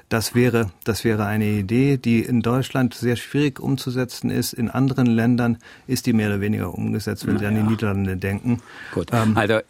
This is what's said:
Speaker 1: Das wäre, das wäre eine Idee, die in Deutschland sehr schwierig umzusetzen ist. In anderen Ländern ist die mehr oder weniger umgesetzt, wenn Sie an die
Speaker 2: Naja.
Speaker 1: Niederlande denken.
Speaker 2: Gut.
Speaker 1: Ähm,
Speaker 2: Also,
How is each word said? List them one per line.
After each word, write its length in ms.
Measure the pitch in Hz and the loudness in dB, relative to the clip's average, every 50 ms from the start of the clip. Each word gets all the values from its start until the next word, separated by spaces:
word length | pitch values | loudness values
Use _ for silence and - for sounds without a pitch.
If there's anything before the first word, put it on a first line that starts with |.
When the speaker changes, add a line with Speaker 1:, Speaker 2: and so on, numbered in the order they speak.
| - - | -8 -2
Speaker 1:
Das 260 | 110 113 104 - - | -2 -2 0 0 2
wäre, 360 | 120 123 127 113 117 113 92 - _ - | 4 4 4 4 2 0 0 -4 _ -4
das 200 | - 107 - - | -4 -4 0 0
wäre 220 | 117 110 107 107 | 0 2 2 0
eine 200 | 101 104 107 107 | 0 0 0 0
Idee, 500 | 104 104 104 98 92 113 123 135 143 139 | 2 0 0 0 0 2 2 4 2 2
die 240 | 127 - 117 117 113 | 0 2 2 2 2
in 220 | - - 127 117 107 | 2 2 0 0 2
Deutschland 520 | 117 123 131 127 - - 135 127 117 - | 2 0 0 0 -2 -2 0 0 0 -2
sehr 220 | - 117 120 120 | -2 -2 -2 -2
schwierig 440 | 107 - - - 139 147 143 135 - | -2 -4 -4 -2 0 0 0 -2 -4
umzusetzen 720 | - 131 139 131 - 131 123 127 127 117 - - - 117 | -4 -4 -2 -2 -2 -4 -4 -4 -4 -4 -6 -6 -4 -2
ist. 220 | - 123 120 - - | -2 -2 -2 -4 -4
In 180 | - 117 104 | -4 -4 -2
anderen 360 | - 123 135 135 131 - 127 | 0 0 0 0 2 2 2
Ländern 520 | 120 113 113 113 120 123 117 123 117 113 - - - - - - | 4 4 4 4 2 2 2 2 0 0 -2 -4 -20 -20 -20 -8
ist 200 | - 131 - - | -4 -4 -2 0
die 60 | 123 113 | 2 2
mehr 160 | 110 107 104 | 2 2 2
oder 120 | 101 101 | 0 0
weniger 340 | 98 107 107 104 98 90 - | 0 -2 -2 -2 -2 -4 -6
umgesetzt, 520 | 104 107 110 110 110 104 107 104 - - | -6 -4 -4 -4 -4 -4 -4 -6 -6 -2
wenn 120 | 110 107 101 | -2 -2 0
Sie 80 | 104 | 0
an 80 | 104 107 | 0 0
die 60 | 110 | 0
Speaker 2:
Naja. 100 | 107 110 | 2 0
Speaker 1:
Niederlande 460 | 113 104 113 104 98 98 98 95 92 | 0 0 0 -2 0 0 -2 -2 -2
denken. 440 | 92 98 98 101 101 - 123 120 113 - - - - - - - | -4 -4 -4 -4 -2 -2 -2 -2 -2 -4 -12 -20 -18 -16 -8 -6
Speaker 2:
Gut. 160 | 92 85 - 123 | -6 -4 0 0
Speaker 1:
Ähm, 240 | 117 113 110 107 | 2 2 2 2
Speaker 2:
Also, 240 | 113 107 104 113 110 - | 2 2 2 2 0 0